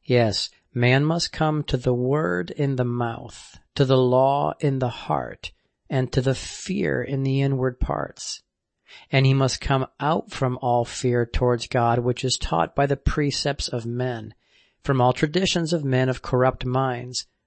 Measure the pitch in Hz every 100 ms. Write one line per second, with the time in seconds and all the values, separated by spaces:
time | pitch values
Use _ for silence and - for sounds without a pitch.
0 | - 123 113 90 - _ _ 123 120 135
1 | 147 170 - - 156 151 151 131 127 123
2 | 123 147 170 180 175 - 139 127 123 120
3 | 117 113 - - - - _ - 131 131
4 | 127 127 135 143 151 - 147 135 127 -
5 | - 143 - - - - _ _ - 135
6 | 127 135 127 131 - - - 185 160 131
7 | 123 135 135 135 139 135 131 127 - -
8 | - - - - _ _ _ _ _ -
9 | - 139 135 135 135 - - 135 131 -
10 | 143 170 - - 131 127 123 120 117 -
11 | 127 120 117 - 123 120 - 127 117 117
12 | 120 120 131 - - 160 170 - 143 139
13 | - - 143 - 143 139 - 123 113 120
14 | 127 117 110 - _ _ _ _ - 135
15 | 123 127 151 170 190 175 160 165 143 127
16 | 131 127 - 123 127 - 127 127 135 123
17 | 123 123 - _